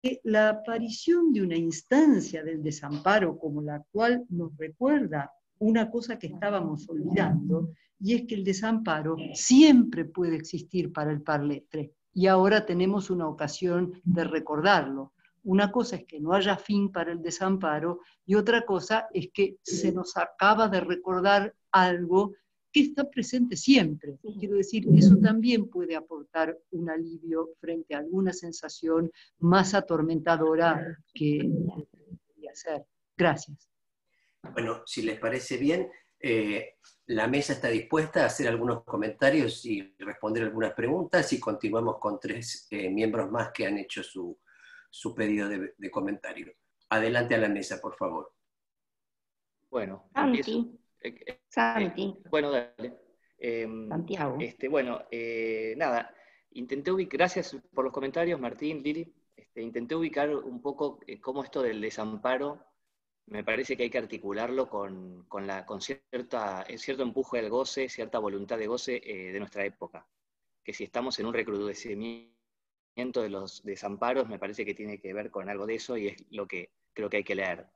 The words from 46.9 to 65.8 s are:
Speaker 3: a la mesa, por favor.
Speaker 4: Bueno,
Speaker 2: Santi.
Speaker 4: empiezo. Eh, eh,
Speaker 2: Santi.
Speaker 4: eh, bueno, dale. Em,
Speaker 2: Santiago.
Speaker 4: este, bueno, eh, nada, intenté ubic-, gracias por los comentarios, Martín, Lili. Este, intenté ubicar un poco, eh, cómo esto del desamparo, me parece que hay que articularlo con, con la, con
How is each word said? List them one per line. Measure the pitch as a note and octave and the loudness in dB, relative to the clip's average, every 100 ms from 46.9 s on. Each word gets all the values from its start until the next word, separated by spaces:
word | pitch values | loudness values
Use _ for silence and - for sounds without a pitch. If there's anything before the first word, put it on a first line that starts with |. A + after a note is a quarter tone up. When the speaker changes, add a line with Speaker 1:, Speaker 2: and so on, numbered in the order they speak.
| A2 A2+ A#2+ A#2 A2+ | -2 0 0 0 2
Speaker 3:
a | |
la | G#2+ | 2
mesa, | G2+ F#2+ F#2+ | -2 -6 -8
por | - - | -10 -6
favor. | F#2+ D#2+ D#2 _ _ _ _ _ _ _ _ _ _ _ _ _ _ | -6 -6 -12 _ _ _ _ _ _ _ _ _ _ _ _ _ _
Speaker 4:
Bueno, | B2+ G2 F#2+ _ | -6 -6 -10 _
Speaker 2:
Santi. | C4+ C#4+ A#3+ | -2 0 0
Speaker 4:
empiezo. | - A3+ A#3+ - _ _ | 0 -4 -4 -10 _ _
Eh, | - - - | -14 -12 -16
eh, | - _ | -16 _
Speaker 2:
Santi. | - A#3 A3+ F#3+ E3+ | 0 0 0 -2 -4
Speaker 4:
eh, | G3 F#3+ - | -8 -8 -2
bueno, | D#3 D3 | 0 2
dale. | C3+ A#2+ A#2+ A#2+ - _ _ _ _ | -2 -2 -10 -12 -12 _ _ _ _
Em, | A#2+ A#2 A2+ A2 A2 | -6 -4 -6 -8 -8
Speaker 2:
Santiago. | E3 E3+ G3 D3 C3 | -8 -6 -6 -4 -4
Speaker 4:
este, | A#2 - C3+ | -8 -8 -2
bueno, | D3+ B2 A#2+ - | -2 -2 -6 -8
eh, | A#2 A#2 A#2 A2+ A2 A2 A#2 | -10 -6 -4 -4 -4 -6 -4
nada, | D#3 A#2+ A#2 - _ _ _ | -2 -2 -4 -18 _ _ _
intenté | - A#2+ C3+ C#3+ | -14 -8 -6 -2
ubic-, | F#3+ F#3+ | -2 -2
gracias | C3+ F3+ F#3 - C3+ _ | 0 0 0 -8 -12 _
por | - | -4
los | C3 | -2
comentarios, | C3+ C3+ D#3+ E3+ E3 | -2 -4 -2 -2 -2
Martín, | B2 - D3+ D#3 | -6 -6 -6 -4
Lili. | C#3 D3+ E3 _ _ _ | -6 -6 -8 _ _ _
Este, | _ - | _ -12
intenté | A2+ A#2 A#2+ D#3+ | -8 -8 -6 -4
ubicar | E3 C#3+ D3 | -4 -2 -2
un | D3 C3 B2 | -2 -6 -10
poco, | C#3+ C#3+ D3 - - | -10 -6 -6 -6 -18
eh, | A2+ | -12
cómo | - C#3 | -8 -8
esto | C3 C#3+ | -6 -4
del | B2 A2 | -2 -2
desamparo, | G#2+ - A2 G#2+ B2 B2+ C#3+ D3 _ _ _ _ _ _ _ | -6 -6 -8 -6 -4 -2 -4 -8 _ _ _ _ _ _ _
me | G#2+ | -10
parece | G#2+ A2+ B2+ B2 | -4 -4 -4 -4
que | |
hay | A#2+ | -4
que | B2 | -4
articularlo | A2 A2 G2 G2+ A#2 C3 B2+ | -8 -10 -8 -6 -4 -4 -4
con, | G#2 G2+ F#2 F#2 F2+ - | -6 -8 -12 -16 -20 -14
con | G2+ G2 | -12 -8
la, | F#2+ - | -10 -10
con | G#2 | -12